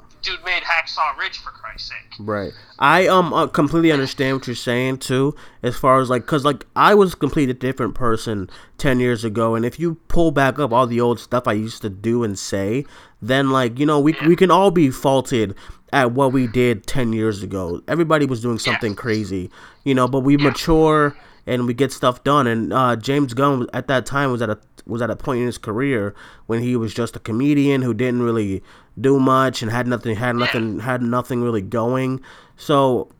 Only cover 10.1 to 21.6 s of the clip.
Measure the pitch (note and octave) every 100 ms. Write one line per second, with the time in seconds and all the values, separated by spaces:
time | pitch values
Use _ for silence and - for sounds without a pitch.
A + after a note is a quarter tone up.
10.1 | - E3 C#3+ C3+ C3 C#3 A#2 B2+ A#2 A#2+
11.1 | A#2 - B2 B2 G#2+ A2 - A2 F#2+ A2+
12.1 | A#2+ A#2 F#2+ - G2 G2 B2 C#3+ - -
13.1 | _ G#2+ C3 C3+ C3 A#2+ B2 D3 D3 C#3+
14.1 | D#3 D#3 F3 F#3 E3+ G3 F3 C#3 B2 C#3+
15.1 | C3+ B2 B2 G2+ G2 - - - C#3 B2
16.1 | A#2+ C3+ C3 B2 B2 B2 G#2+ - - A#2
17.1 | A2+ A2 G2 G2 F#2+ F2+ E2+ - D3+ D#3+
18.1 | D#3 C#3 B2 A#2+ A2+ - A#2 A2+ G2 B2
19.1 | G#2+ G2+ F#2+ F2+ - - - - B2+ B2+
20.1 | C3+ C3 C#3+ C#3+ - - D#3+ D#3+ D#3 D3
21.1 | - - - - B2